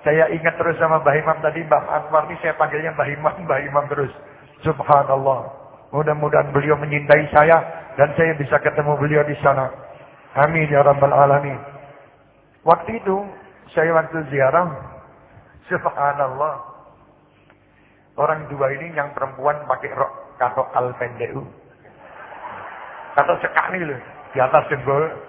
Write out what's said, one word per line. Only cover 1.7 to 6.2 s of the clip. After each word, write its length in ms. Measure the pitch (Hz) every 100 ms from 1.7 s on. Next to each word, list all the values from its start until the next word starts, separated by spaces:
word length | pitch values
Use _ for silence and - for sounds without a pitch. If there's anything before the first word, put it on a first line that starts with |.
| 143 -
Anwar 320 | 151 151 156 151
ini 100 | 170
saya 160 | 165 151
panggilnya 400 | 151 147 160 151
Mbah 140 | 143
Imam, 240 | 143 151 - 165
Mbah 100 | 139 143
Imam 180 | 143 143
terus. 220 | 143 131 - - - - _
Subhanallah. 760 | 151 151 - 143 135 135 135 127 - - - - -
Mudah-mudahan 640 | 139 151 151